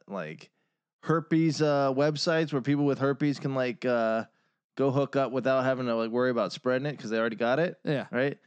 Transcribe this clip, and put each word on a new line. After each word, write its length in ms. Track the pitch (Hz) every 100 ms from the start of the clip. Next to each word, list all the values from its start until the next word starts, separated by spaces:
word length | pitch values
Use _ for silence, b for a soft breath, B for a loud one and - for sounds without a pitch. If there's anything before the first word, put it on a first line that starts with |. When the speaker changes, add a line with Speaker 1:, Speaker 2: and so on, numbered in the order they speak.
| -
Speaker 1:
like, 420 | 98 78 80 - _ _ _ _ _
herpes, 580 | - 160 151 160 160 143
uh, 320 | 151 143 139 131
websites 560 | 147 147 - 160 160
where 100 | 143
people 220 | 123 143 143
with 120 | 131
herpes 400 | 135 139 147 135
can, 140 | 143
like, 320 | 135 127 110 127
uh, 380 | 120 113 113 107 _ _ _ _ -
go 120 | 139
hook 260 | 131 139 143
up 160 | 131
without 320 | 139 117 131
having 220 | 127 131 127
to, 100 | 117
like, 140 | 113
worry 220 | 117 127
about 220 | 120 95
spreading 340 | - 131 127 143
it 100 | -
'cause 140 | 123
they 80 | 113
already 160 | 117 110
got 240 | 120 135
it? 200 | 175 -
Speaker 2:
Yeah. 240 | - 143 101
Speaker 1:
Right? 280 | 117 139 139